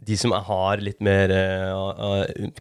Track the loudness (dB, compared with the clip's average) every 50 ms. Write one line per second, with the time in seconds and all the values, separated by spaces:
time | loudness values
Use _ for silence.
0 | -4 -4 -2 0 0 0 0 0 -2 -2 0 0 2 0 0 0 -4 -6 -6 0
1 | 2 4 4 6 4 4 4 2 2 0 -2 -2 -4 -4 -4 -4 -4 -6 -6 -6
2 | -4 -2 0 0 -2 -2 -4 -8 -10 -10 -10 -4